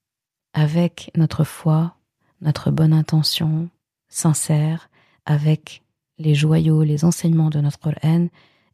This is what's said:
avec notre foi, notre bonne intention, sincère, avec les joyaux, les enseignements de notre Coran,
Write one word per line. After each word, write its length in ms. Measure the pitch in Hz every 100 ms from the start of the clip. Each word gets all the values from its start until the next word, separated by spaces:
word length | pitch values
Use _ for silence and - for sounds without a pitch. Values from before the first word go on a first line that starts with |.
| _ _ _ _ _
avec 580 | 151 147 170 175 - - 165
notre 280 | 160 -
foi, 500 | 156 - 160 156 165 - _ _ _ -
notre 300 | 160 - -
bonne 220 | 143 160
intention, 760 | 156 156 156 147 - 160 156 170 _ _ _ _
sincère, 800 | - 165 143 - 151 156 165 - _ _ _ -
avec 560 | 147 151 156 - - _ _ _ -
les 160 | 156
joyaux, 480 | 147 156 160 160 156
les 220 | 151 147
enseignements 460 | 170 - 170 160 156
de 100 | 151
notre 180 | 143 -
Coran, 500 | 156 - 156 170 175 - _ _ _